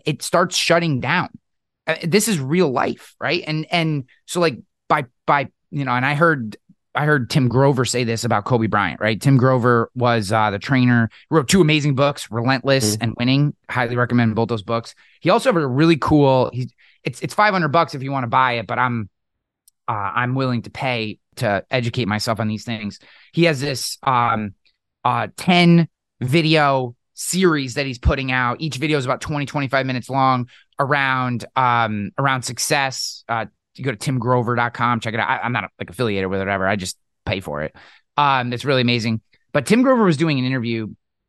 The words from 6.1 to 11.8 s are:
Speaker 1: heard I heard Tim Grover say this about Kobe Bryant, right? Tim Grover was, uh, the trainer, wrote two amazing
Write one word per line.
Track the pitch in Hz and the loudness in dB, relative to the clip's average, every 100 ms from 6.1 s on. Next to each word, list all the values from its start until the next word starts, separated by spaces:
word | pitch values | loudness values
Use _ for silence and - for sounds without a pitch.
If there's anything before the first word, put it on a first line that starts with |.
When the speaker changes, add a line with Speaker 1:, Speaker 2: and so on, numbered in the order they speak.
Speaker 1:
heard | 147 170 143 107 - _ _ _ 127 | 2 2 2 -4 -10 _ _ _ -2
I | |
heard | 151 147 117 | 2 2 2
Tim | 147 123 | 0 2
Grover | 123 139 131 | 4 4 2
say | 120 123 | 0 -2
this | 117 117 | -2 -2
about | 120 107 | 0 -2
Kobe | - 120 107 | 2 0 2
Bryant, | 104 92 - | 2 0 0
right? | 107 104 | -2 0
Tim | 139 135 | 4 4
Grover | 131 131 123 120 113 | 4 4 4 2 0
was, | 127 120 117 95 | -2 0 0 0
uh, | 110 107 | 0 0
the | 98 | -2
trainer, | - 131 123 120 110 - - | 0 2 4 4 2 -4 -2
wrote | 156 127 | 0 4
two | 190 | 4
amazing | 156 156 | 4 4